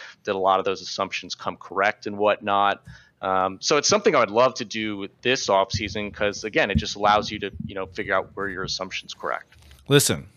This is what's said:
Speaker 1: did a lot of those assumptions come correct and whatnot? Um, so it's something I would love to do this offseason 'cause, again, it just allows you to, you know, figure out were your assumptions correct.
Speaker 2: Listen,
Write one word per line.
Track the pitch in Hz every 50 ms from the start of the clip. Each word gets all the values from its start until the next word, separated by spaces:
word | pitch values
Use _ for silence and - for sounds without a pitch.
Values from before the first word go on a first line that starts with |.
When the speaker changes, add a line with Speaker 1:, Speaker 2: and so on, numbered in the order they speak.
| - - - _ _
Speaker 1:
did | - 101
a | 95
lot | 92 95 95 95
of | 92
those | 98 95 92
assumptions | 92 - - - 98 90 - - - 87 -
come | - - 104 92
correct | - - - 87 95 95 104 107 - -
and | 110 101
whatnot? | 101 104 104 101 - - 104 101 101 101 101 98 - _ - - - - _ _ _
Um, | 101 98 95 95 92 95 95 95
so | - - 160
it's | 147 143 -
something | 196 - - 233 165
I | 139
would | 117 98
love | 101 113 123 131 -
to | - 127
do | 104 - 113 110 107 104 98 98 95 _ _ -
this | 123 127 135 - -
offseason | 101 95 98 - - 104 110 101 92 107 104 104 92
'cause, | - 107 104 98 - -
again, | 110 98 156 151 107
it | 98
just | 98 107 101 -
allows | 104 101 104 104 107 101 101
you | 107 101
to, | 98 98 - 82 -
you | - 98
know, | 98 95
figure | 92 92 - 104 95 98
out | 95 - - -
were | 104 98 98
your | 95 90 95
assumptions | 90 - - 95 95 - - - - -
correct. | - - 82 62 - - _ - - - - - - _ -
Speaker 2:
Listen, | 139 143 - - 101 73 67 - _